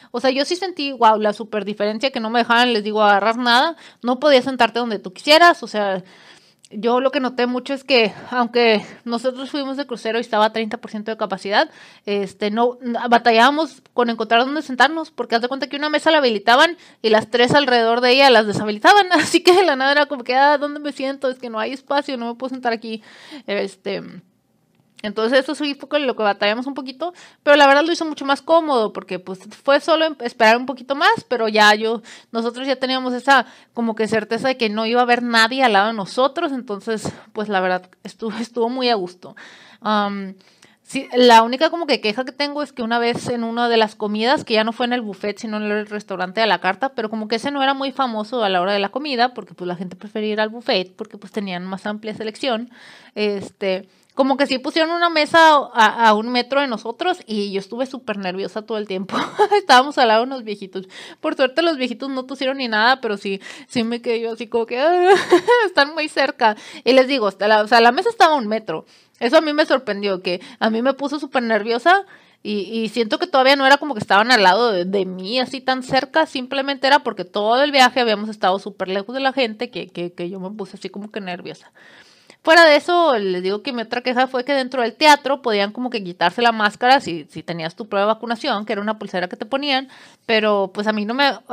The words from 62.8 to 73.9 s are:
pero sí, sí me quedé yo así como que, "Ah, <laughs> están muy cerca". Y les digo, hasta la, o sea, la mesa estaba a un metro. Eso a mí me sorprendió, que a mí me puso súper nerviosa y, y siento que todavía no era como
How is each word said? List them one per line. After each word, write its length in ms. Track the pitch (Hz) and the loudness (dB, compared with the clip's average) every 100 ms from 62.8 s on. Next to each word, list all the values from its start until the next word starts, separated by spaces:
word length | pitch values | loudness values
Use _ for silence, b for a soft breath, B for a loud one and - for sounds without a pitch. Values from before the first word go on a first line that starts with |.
| 226 262 | 2 0
pero 160 | 233 202 | -2 -6
sí, 240 | 202 196 B B 277 | -6 -8 B B -8
sí 160 | 254 | -4
me 180 | 226 240 | -4 -4
quedé 180 | 240 233 | -4 -4
yo 120 | 226 | -4
así 160 | 226 226 | -8 -6
como 180 | 233 226 | -4 -4
que, 120 | 240 | -2
"Ah, 340 | 302 359 359 392 - 349 | 0 2 4 4 4 2
<laughs> 280 | - 480 403 | 4 2 2
están 280 | 330 285 | 0 0
muy 140 | 320 302 | -2 -6
cerca". 480 | - 277 - 226 208 B 302 | -2 -2 2 0 0 B -6
Y 80 | 233 | 2
les 160 | 254 254 | 4 4
digo, 180 | 277 208 | 2 -2
hasta 220 | 190 208 | 0 2
la, 140 | 214 | 2
o 60 | 214 | 4
sea, 120 | 240 | 4
la 100 | 233 | 6
mesa 200 | 262 453 | 4 0
estaba 240 | 453 349 | 4 4
a 20 | 294 | 4
un 120 | 208 | -2
metro. 360 | 220 214 160 - b b b | -6 -6 -8 -10 b b b
Eso 200 | 240 311 | 2 2
a 20 | |
mí 140 | 311 | 2
me 100 | 294 | 0
sorprendió, 560 | 320 269 262 202 202 190 | 0 0 -2 -6 -4 -4
que 200 | 185 180 B B | -4 -6 B B
a 100 | 226 | -2
mí 140 | 220 | 0
me 100 | 254 | -2
puso 260 | 269 277 285 | -2 -4 -8
súper 260 | 277 269 | -6 -4
nerviosa 600 | 233 220 214 233 330 381 381 b b b | -2 -2 -2 -2 2 2 0 b b b
y, 160 | - 208 185 226 | -8 -6 -6 -6
y 80 | 220 | -4
siento 280 | 240 220 311 | -2 -2 -2
que 80 | 359 | 0
todavía 300 | 269 262 277 | 2 4 4
no 100 | 269 | 4
era 120 | 277 | 4
como 160 | 302 | 2